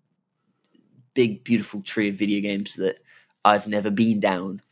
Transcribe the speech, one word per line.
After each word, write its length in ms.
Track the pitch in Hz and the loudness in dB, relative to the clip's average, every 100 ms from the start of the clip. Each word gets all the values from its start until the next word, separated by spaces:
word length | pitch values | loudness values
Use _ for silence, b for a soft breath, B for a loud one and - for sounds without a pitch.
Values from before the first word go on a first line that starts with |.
| _ _ _ _ _ _ _ _ _ _ _ | _ _ _ _ _ _ _ _ _ _ _
big, 280 | 135 120 98 | 2 2 0
beautiful 360 | - 117 101 104 | -2 0 -2 -10
tree 260 | - 113 101 | -6 -2 0
of 40 | 98 | 0
video 240 | 104 101 | 0 0
games 340 | 101 98 101 - | -2 -4 -6 -4
that 200 | 95 - b b b _ | -4 -4 b b b _
I've 220 | 101 104 107 | 2 2 0
never 240 | 104 104 | -2 0
been 300 | 101 113 104 | 2 2 2
down. 400 | 101 92 95 98 _ | 0 0 -4 -10 _